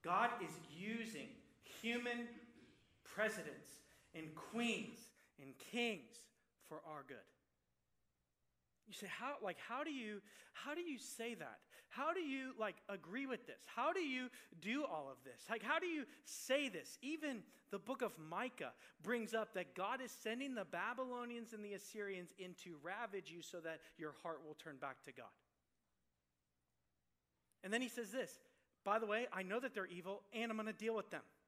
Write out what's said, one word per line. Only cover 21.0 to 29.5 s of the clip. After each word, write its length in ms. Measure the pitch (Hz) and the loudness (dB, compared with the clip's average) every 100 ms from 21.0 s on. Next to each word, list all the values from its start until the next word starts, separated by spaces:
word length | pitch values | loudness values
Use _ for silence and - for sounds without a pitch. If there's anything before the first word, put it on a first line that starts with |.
| 254 247 240 240 226 | 0 0 -2 -4 -4
and 120 | 214 | -6
the 100 | 208 | -4
Assyrians 600 | 196 - 214 202 185 175 - | -6 -6 -4 -2 -2 -6 -8
in 180 | 180 175 | -8 -8
to 140 | 180 156 | -10 -6
ravage 480 | 151 202 226 196 156 | -4 -2 -2 -4 -6
you 120 | 170 | -10
so 180 | 151 175 | -6 -4
that 220 | 165 156 - - | -4 -4 -8 -6
your 160 | 151 143 | -6 -4
heart 220 | 170 156 156 | -4 -4 -6
will 100 | 151 | -8
turn 220 | 160 135 | -8 -4
back 260 | 143 127 | -4 -4
to 80 | - | -10
God. 220 | 127 113 - _ _ _ _ _ _ _ _ _ _ _ _ _ _ _ _ _ _ _ _ _ _ 190 | -10 -12 -14 _ _ _ _ _ _ _ _ _ _ _ _ _ _ _ _ _ _ _ _ _ _ 2
And 80 | |
then 80 | 226 | 2
he 80 | 254 | 4
says 220 | - 214 | 0 -2
this, 280 | 247 202 - - _ _ _ | -2 -2 -6 -20 _ _ _
"By 140 | 196 214 | 4 6
the 80 | 220 | 6
way, 220 | 214 240 | 4 2
I 120 | 185 | 0
know 160 | 185 | 2